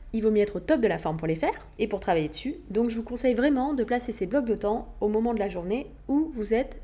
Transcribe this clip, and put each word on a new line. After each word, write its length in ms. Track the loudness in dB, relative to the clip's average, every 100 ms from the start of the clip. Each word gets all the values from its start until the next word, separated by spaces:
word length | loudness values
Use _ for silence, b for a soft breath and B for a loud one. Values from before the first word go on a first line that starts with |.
| -6
il 100 | 0
vaut 80 | 2
mieux 120 | 4
être 140 | 2 0
au 40 |
top 220 | 2 4
de 40 | 4
la 120 | 2
forme 180 | -2 -2
pour 100 | -2
les 80 |
faire 320 | 0 0 -2 -10 -4
et 100 | -2
pour 120 | -2
travailler 280 | 2 2 2
dessus. 280 | -4 -8 -8 -4
Donc 220 | 0 0
je 60 | -2
vous 40 |
conseille 300 | -6 0 2
vraiment 400 | 4 4 4 2
de 120 | 0
placer 280 | 0 0 -2
ces 140 | -4 0
blocs 180 | 0
de 100 | 2
temps 400 | 0 0 -2 -4 -4
au 80 | 0
moment 240 | 2 2
de 60 | 0
la 100 | -2
journée 420 | -4 -2 -4 -4 -12 -2
où 220 | 0 0
vous 180 | -2 0
êtes 260 | 0 0 -6